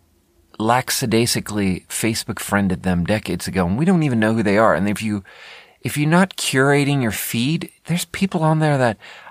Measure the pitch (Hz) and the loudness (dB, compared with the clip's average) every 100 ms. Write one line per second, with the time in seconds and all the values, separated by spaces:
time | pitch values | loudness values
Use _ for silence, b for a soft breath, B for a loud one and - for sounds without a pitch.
0 | _ _ _ _ _ - 110 123 - - | _ _ _ _ _ -4 0 0 0 -4
1 | 120 110 120 117 - 104 98 90 - - | 0 2 2 -2 -4 -2 -2 -2 -6 -4
2 | 110 113 - 104 - 101 98 92 92 90 | -2 -4 -6 -8 -2 0 0 0 -2 0
3 | 82 107 - 87 - 95 87 101 165 180 | 0 -2 -2 -8 -4 -2 -2 0 2 2
4 | 151 120 110 113 104 101 110 78 101 98 | 2 2 2 2 2 4 4 4 0 -2
5 | 110 104 98 B B B B B 123 147 | -4 -6 -8 B B B B B -6 -2
6 | 147 170 190 - - 135 135 143 139 143 | 2 2 2 -2 -2 2 4 4 2 0
7 | 120 95 - 117 127 165 175 _ - 170 | -2 -4 -4 -2 0 -2 -6 _ -6 -4
8 | - - 196 180 160 156 156 139 123 104 | -4 -4 -2 0 0 2 2 2 2 0
9 | B B B | B B B